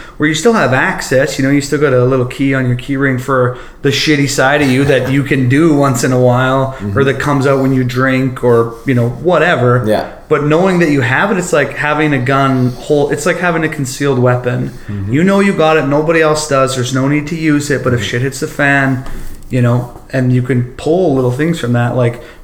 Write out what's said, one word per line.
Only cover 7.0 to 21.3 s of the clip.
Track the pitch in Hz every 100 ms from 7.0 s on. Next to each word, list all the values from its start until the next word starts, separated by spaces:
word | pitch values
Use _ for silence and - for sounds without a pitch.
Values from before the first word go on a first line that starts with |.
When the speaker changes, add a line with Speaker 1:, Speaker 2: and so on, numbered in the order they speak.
Speaker 1:
that | 139 131
comes | 143 139 139
out | 135
when | 131
you | 131
drink | 123 123 131 131 131 127
or, | 127 117 117 - -
you |
know, | 123 120
whatever. | 123 160 165 165 151 123 123 107
Speaker 2:
Yeah. | 104 - - -
Speaker 1:
But | 147
knowing | 147 156 190 175
that | 165
you | 143
have | 120 135 196
it, | 202
it's | 175
like | 160 135
having | - 147 151 156
a | 139
gun | 123 139 135 131 127
hol-, | 127 - 147 135
it's | 151 180
like | 170
having | 180 165
a | 156
concealed | 156 131 - 143 123
weapon. | 123 123 123 127 135
Speaker 2:
Mm-hmm. | - - 101 98
Speaker 1:
You | 131
know | 190 196
you | 202
got | 160 156 160
it, | 135
nobody | 143 156 165
else | 156 151 -
does, | 139 131 127
there's | 123
no | 131 135
need | 147 147
to | 165
use | 156 147 147
it, | 131
but | 131
if | 120
Speaker 2:
Mm-hmm. | 101
Speaker 1:
shit | 123
hits | 135 -
the | 156
fan, | - 143 139 135 127 131 - - - -
you | 123
know, | 123 123 123 - -
and | 131 127
you | 127
can | 127 123 120 -
pull | 151 170 180
little | 131 127